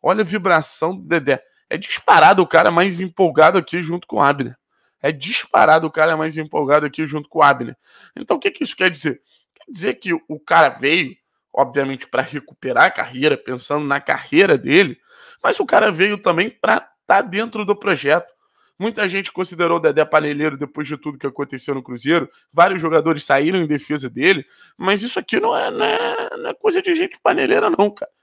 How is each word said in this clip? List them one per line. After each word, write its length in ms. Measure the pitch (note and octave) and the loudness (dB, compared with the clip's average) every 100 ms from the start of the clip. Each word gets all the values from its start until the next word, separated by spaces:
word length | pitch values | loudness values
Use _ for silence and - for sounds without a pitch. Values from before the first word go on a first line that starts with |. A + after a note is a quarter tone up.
Olha 200 | - G3+ | 0 -2
a 20 | |
vibração 720 | F#3 G#3 F#3 E3 D3+ - E3 F#3+ | -2 -4 2 0 0 -6 -6 -6
do 60 | |
Dedé. 420 | D#3+ E3 C3+ C3 _ _ _ | -4 -2 0 -2 _ _ _
É 80 | E3 | -10
disparado 680 | - - - E3+ D#3 G3 | -8 -6 4 6 6 6
o 40 | F3 | 4
cara 240 | D#3+ - | 4 4
mais 280 | E3+ G3 E3+ | 2 0 -2
empolgado 600 | F#3 - F3+ C#3 D#3 F#3 | -8 0 0 6 4 4
aqui 240 | - F3 | -2 -6
junto 240 | D#3+ F3 - | -6 -8 -6
com 100 | G#3+ | 0
o 60 | |
Abner. 340 | C#3+ C#3+ B2 B2 _ _ _ _ | 0 0 -6 -10 _ _ _ _
É 100 | C#3 | -6
disparado 760 | D3+ D3+ B3+ - - D#3 D#3+ D#3+ | -6 -8 -8 -2 2 4 4 2
o 40 | |
cara 260 | D#3+ D#3 D#3+ | 0 0 0
mais 220 | D#3+ D#3+ | -4 -6
empolgado 480 | D#3 - C#3 D3+ D3 | -6 -4 2 2 0
aqui 200 | - D#3 | -6 -6
junto 220 | D3+ C#3+ | -8 -8
com 120 | E3 | 2
o 20 | |
Abner. 340 | D3 C3+ A#2+ C3 _ _ - - | 4 2 -4 -12 _ _ -20 -16
Então, 220 | - D4 | -6 -4
o 20 | |
que 100 | G3+ | -4
que 140 | - | -6
isso 100 | D4 | -10
quer 160 | - F#3 | -2 -2
dizer? 300 | D#3 D3+ B2 _ _ _ | -2 -6 -8 _ _ _
Quer 180 | _ - | _ -20
dizer 220 | A3 G3+ A#3+ | -8 -6 -6
que 180 | F#3+ | -4
o 260 | E3 _ D3+ | -6 _ -14
cara 300 | - E3 D3 | 0 4 4
veio, 440 | B2 C3+ E3+ C3+ - _ _ _ | 2 0 0 -2 -10 _ _ _
obviamente, 540 | - C3 C3 C3+ C3+ - | -2 0 0 -4 -6 -6
pra 160 | - | -6
recuperar 600 | C3 D3 - _ E3+ E3 | -4 -10 -14 _ -4 2
a 60 | D3+ | 2
carreira, 460 | - - B2+ D3 C#3+ | 2 -8 -2 0 0
pensando 500 | - B2+ - D3 D3 | -6 -12 -6 -4 -2
na 140 | C#3 | -4
carreira 560 | - C#3 - D3+ F#3+ C#3+ | -2 -6 0 2 4 2
dele, 420 | C3 D#3 F3+ - _ _ - - | 4 2 2 -2 _ _ -20 -4
mas 180 | - G#4 | -4 -2
o 60 | D#4+ | 2
cara 260 | - G#3+ | 2 2
veio 240 | E3 G3 G#3 | 0 -2 0
também 340 | G3+ E3 G#3 | 0 0 -2
pra 380 | _ - - - _ _ | _ 0 0 -2 _ _
tá 140 | F#3+ | 0
dentro 440 | G#3 F#3+ A#3 A3 | 2 -6 -6 -6
do 120 | G3+ G3+ | -4 -2
projeto. 560 | - C#3+ C#3 D#3+ - _ _ _ _ _ | -2 -2 2 0 0 _ _ _ _ _
Muita 280 | G3+ A3+ G3+ | -6 -4 -4
gente 220 | F#3+ F#3 | -4 -8
considerou 460 | - F3+ E3 E3+ E3+ | -8 -8 -2 0 2
o 40 | |
Dedé 240 | D#3+ C#3+ | 2 0
paneleiro 520 | D3+ D#3 D3+ C#3+ D#3 C3+ | 2 0 0 -2 -4 -4
depois 320 | C#3+ - C#3+ | -10 -8 -10
de 80 | D3 | -8
tudo 220 | D3+ C#3 | -10 -8
que 80 | C#3+ | -10
aconteceu 480 | C3 C#3 C3 - | -8 -10 -10 -8
no 80 | C3+ | -8
Cruzeiro. 480 | B2+ B2 C3 E3+ C#3 _ _ | -8 -8 0 0 0 _ _
Vários 300 | - F#3 F#3 | 4 4 4
jogadores 440 | D#3+ D#3+ D3 D#3 | 0 2 2 -2
saíram 360 | - C#3 D3+ F#3 | 2 2 2 0
em 60 | D#3+ | 0
defesa 420 | D3 - D3+ C3 | -4 -4 -6 -6
dele. 380 | A2+ D#3 F3+ - _ _ | -2 2 2 -2 _ _
Mas 280 | _ F#3 G3+ | _ -2 -2
isso 160 | A#3 - | -2 -8
aqui 200 | - - | -2 -2
não 160 | A3 | 0
é, 160 | - - | -2 -4
não 140 | - | -4
é, 460 | E3+ - A#4+ - - - | -2 -2 -4 -6 -8 -10
não 120 | - | -10
é 40 | |
coisa 260 | - G#4+ F4+ | -2 0 0
de 140 | F#4+ | 0
gente 240 | D#4+ F#4+ - | -2 -2 -2
paneleira, 460 | - E3 C3 - - | -2 0 2 2 2
não, 220 | - G3+ | 2 0
cara. 200 | G#3 - _ | -2 -16 _